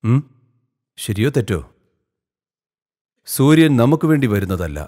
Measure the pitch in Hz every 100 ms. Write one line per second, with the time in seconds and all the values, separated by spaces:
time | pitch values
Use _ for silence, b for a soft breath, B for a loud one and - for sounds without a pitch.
0 | 113 131 147 _ _ _ _ _ _ -
1 | - 101 123 139 107 90 69 _ _ _
2 | _ _ _ _ _ _ _ _ _ _
3 | _ _ - - 139 156 160 131 120 156
4 | 160 151 127 101 95 92 85 73